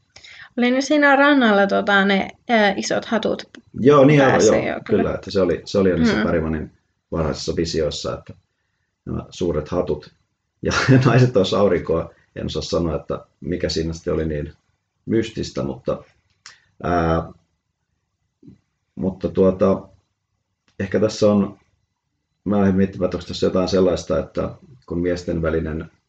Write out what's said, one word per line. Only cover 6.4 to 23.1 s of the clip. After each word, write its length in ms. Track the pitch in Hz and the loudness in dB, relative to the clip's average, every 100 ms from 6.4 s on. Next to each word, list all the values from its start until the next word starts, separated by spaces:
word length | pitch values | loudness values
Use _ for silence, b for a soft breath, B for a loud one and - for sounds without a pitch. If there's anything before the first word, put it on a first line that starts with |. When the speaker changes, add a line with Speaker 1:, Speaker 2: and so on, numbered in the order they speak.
| 80 80 71 - _ _ _ | -2 -4 -6 -14 _ _ _
Speaker 2:
varhaisissa 440 | 85 76 67 - 80 | -4 -4 -4 -6 -4
visioissa, 600 | 82 80 73 - - 62 | -2 -2 -4 -4 -8 -10
että 160 | - - _ _ _ _ _ _ | -14 -20 _ _ _ _ _ _
nämä 200 | - - - | -10 -10 -10
suuret 380 | - 87 76 73 | -6 -4 -4 -4
hatut 420 | 90 87 73 - _ _ _ _ _ | -4 -2 -4 -8 _ _ _ _ _
ja 100 | - 95 92 | -4 -2 4
<laughs> 160 | 131 131 | 4 6
naiset 260 | 120 123 | 4 4
tuossa 260 | - 107 95 | 2 0 2
aurinkoa. 520 | 101 85 - 82 82 b b - | 2 0 0 -4 -4 b b -12
En 100 | 80 | -8
osaa 160 | 80 | -8
sanoa, 340 | 78 85 85 71 | -4 -4 -2 -4
että 300 | - - - _ | -6 -10 -10 _
mikä 280 | 76 87 80 | -8 -4 -4
siinä 240 | 80 80 | -4 -4
sitten 220 | 80 - | -6 -4
oli 100 | 80 80 | -4 -2
niin 260 | 76 76 - _ _ _ _ - | -4 -8 -12 _ _ _ _ -4
mystistä, 560 | 110 110 - - - | -2 -2 -6 -8 -6
mutta, 420 | 67 64 - - - _ _ _ B B B _ | -8 -8 -8 -8 -10 _ _ _ B B B _
ää, 500 | - 87 82 82 - - _ _ _ _ _ _ _ _ _ _ - - _ _ _ | -4 -2 0 -2 -4 -14 _ _ _ _ _ _ _ _ _ _ -20 -20 _ _ _
mutta 340 | - 92 - 92 | -8 -6 -4 -6
tuota, 600 | - 95 92 98 95 - _ _ _ _ _ _ _ _ _ | 2 2 2 0 0 -6 _ _ _ _ _ _ _ _ _
ehkä 200 | 98 - | -4 -2
tässä 320 | 107 - 104 | -2 2 2
on, 260 | 104 98 - _ _ _ _ _ _ _ _ | 4 0 -4 _ _ _ _ _ _ _ _
mä 160 | - 104 | -4 0
lähdin 140 | 98 95 | 2 2
miettimään, 300 | 95 - | 0 -2
että 100 | 90 | -4